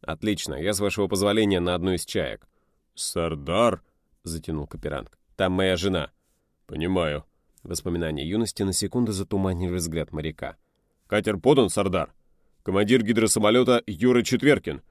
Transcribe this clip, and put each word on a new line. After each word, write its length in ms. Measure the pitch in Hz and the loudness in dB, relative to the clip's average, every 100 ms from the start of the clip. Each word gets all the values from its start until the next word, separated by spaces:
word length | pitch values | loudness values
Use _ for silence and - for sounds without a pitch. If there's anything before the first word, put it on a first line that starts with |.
«Отлично. 540 | - 80 110 95 - | -8 -4 -2 -2 -4
Я, 180 | 69 90 | -4 -2
с 80 | 98 | 0
вашего 280 | 101 98 98 | -2 0 -2
позволения, 520 | 95 101 107 104 92 | 2 2 2 2 2
на 140 | 87 | 0
одну 180 | 87 92 | 0 0
из 120 | 90 | -2
чаек». 420 | - 104 71 53 _ _ _ _ _ | -2 -4 -4 -8 _ _ _ _ _
«Сардар?» 880 | - - - 82 80 71 92 117 95 _ _ _ _ | -10 -6 -4 -4 -4 -2 2 2 0 _ _ _ _
затянул 440 | 85 82 - 78 71 | -10 -10 -6 -8 -8
Каперанг. 520 | 78 78 71 50 _ _ - | -10 -8 -8 -10 _ _ -4
«Там 160 | 92 | 0
моя 240 | 92 95 90 | 2 2 2
жена». 340 | 95 90 73 _ _ _ _ _ _ | 0 -2 -4 _ _ _ _ _ _
«Понимаю». 580 | 76 82 92 82 73 - _ _ _ | -6 -2 0 0 -4 -10 _ _ _
Воспоминания 640 | - 87 95 85 82 76 | -10 -8 -4 -4 -4 -4
юности 380 | 78 104 113 - | -4 -2 -2 -2
на 100 | 98 | -4
секунду 400 | 90 101 123 120 | -2 -4 -2 -2
затуманили 600 | 95 98 101 95 87 90 | -4 -4 -2 -2 -2 -4
взгляд 380 | 90 85 80 76 | -4 -4 -6 -6
моряка. 440 | 76 76 76 - - _ _ _ _ _ | -6 -8 -8 -12 -14 _ _ _ _ _
«Катер 300 | 104 110 98 | -2 0 0
подан, 300 | 123 143 104 | 4 6 4
сардар. 460 | - 95 90 76 _ _ _ _ _ | 2 0 -2 -4 _ _ _ _ _
Командир 400 | - 95 104 123 | -2 0 4 4
гидросамолёта 800 | 107 113 110 - 104 120 123 120 - | 4 2 2 4 4 4 4 2 0
Юра 360 | 90 123 123 | 0 4 4
Четверкин. 600 | - 127 135 156 - 73 - | 2 2 2 2 0 -10 -12